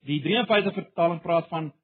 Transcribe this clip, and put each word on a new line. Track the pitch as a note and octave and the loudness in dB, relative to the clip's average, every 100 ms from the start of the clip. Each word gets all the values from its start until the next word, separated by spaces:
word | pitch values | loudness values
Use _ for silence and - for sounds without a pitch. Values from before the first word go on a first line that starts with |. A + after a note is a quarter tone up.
Die | C3+ D3 | -2 -2
drieënvyftig | D#3 A3 A#3 G#3 G3 | 0 0 2 2 2
vertaling | F#3+ - - E3+ E3+ | -4 -8 0 0 0
praat | F3 E3+ E3 | 0 0 0
van | E3 D#3 _ | -6 -8 _